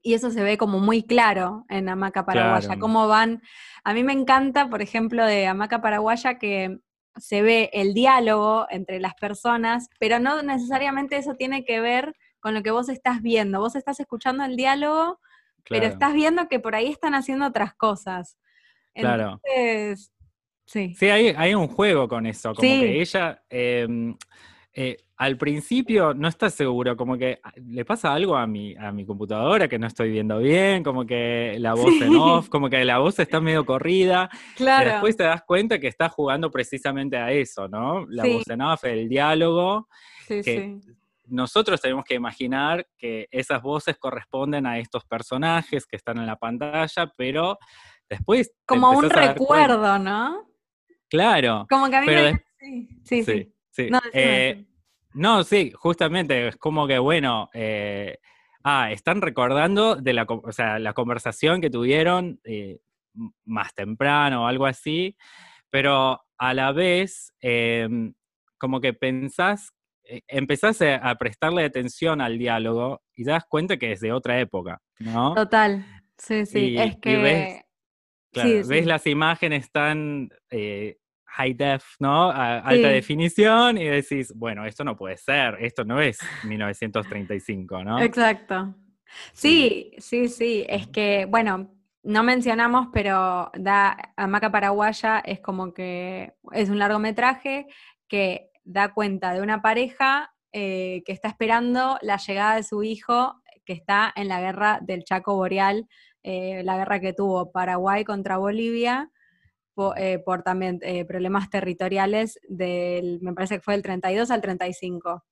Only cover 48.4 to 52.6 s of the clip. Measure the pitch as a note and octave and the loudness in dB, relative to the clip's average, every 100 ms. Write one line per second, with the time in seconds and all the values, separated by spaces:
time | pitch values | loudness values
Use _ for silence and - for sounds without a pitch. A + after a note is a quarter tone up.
48.4 | A#3+ _ - B3 B3+ C4+ D4+ F4 C#4 - | 2 _ 0 6 8 8 6 6 6 4
49.4 | C4+ D4+ C#4+ A3+ G#3 G3 F#3+ G#3 B3+ F#4 | 4 6 6 6 4 2 0 -2 -4 -6
50.4 | - _ _ _ _ _ _ D3+ G#3+ F3+ | -12 _ _ _ _ _ _ 2 4 4
51.4 | B2 A2 G#2 C4+ C4+ C4 C#4 D3+ D3 F3+ | 4 0 2 2 4 4 4 6 6 2
52.4 | _ _ | _ _